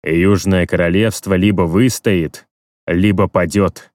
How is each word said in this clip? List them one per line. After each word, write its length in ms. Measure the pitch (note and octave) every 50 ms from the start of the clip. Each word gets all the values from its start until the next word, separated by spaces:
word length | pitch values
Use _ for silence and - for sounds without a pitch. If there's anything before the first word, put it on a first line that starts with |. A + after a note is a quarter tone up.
| -
Южное 600 | - D#2+ E2+ F2+ G2 G2+ F#2 - G2 F#2+ F#2 F2
королевство 680 | - - - F2 E2+ F2 G2 A2 A2 - - - G2 G2
либо 300 | F#2 F#2 G#2 G2+ F2 F2+
выстоит, 840 | E2 D#2+ G2 B2 B2+ - - _ A#2+ G2 F2 D#2+ D2 - - _ _ _ _ _ _ _ _ _
либо 420 | - F2 F2 F#2+ G#2 G2 F#2 G2
падет. 640 | F2+ - - F2+ D#2+ - G2+ G2 F2+ - - - _ _